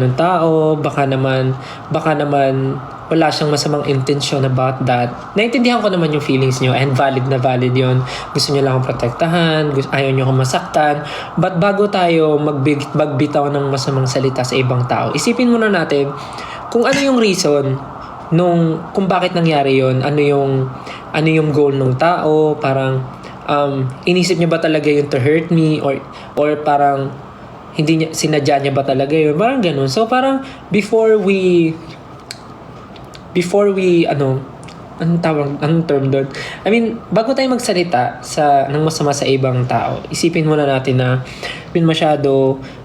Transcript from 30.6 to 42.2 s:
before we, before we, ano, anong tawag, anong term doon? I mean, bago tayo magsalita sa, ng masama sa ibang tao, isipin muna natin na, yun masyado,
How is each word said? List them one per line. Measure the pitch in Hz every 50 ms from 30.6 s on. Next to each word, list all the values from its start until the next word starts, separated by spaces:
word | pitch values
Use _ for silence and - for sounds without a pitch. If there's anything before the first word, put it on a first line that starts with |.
| - -
before | - 208 202 - 233 220 226 220 220
we, | 214 185 196 196 190 185 180 175 170 165 160 160 - - - - - - - - - - - - - - - - - - - - - - - - - - - - - - - -
before | 180 170 175 190 202 202 202 196
we, | 190 185 185 175 170 165
ano, | - 156 143 143 135 131 135 - - - - - - - - - - - -
anong | 165 165 170 165 170
tawag, | 165 160 147 143 139 143
anong | 143 151 147 165 165 160 165
term | 143 139 135 135 135
doon? | 135 135 135 - - - - - -
I | - 190
mean, | 220 233 226 220 - - - -
bago | 180 208 226 247 269
tayo | 269 269 254
magsalita | 254 240 - - 196 180 175 175 - 123 123 - - -
sa, | - - - 165 151 147 143 139 135 139
ng | 139 151 156
masama | 160 160 - 151 147
sa | 135 - -
ibang | 131 135 131 131 131 123 123 123
tao, | 123 123 110 113 131 - - - - -
isipin | - - 170 170 170 156
muna | 156 151 151 147 139
natin | 135 131 131 139 127 131
na, | 127 123 127 131 127 - - - - - - - - - -
yun | 175 165 160
masyado, | 160 - 175 156 151 143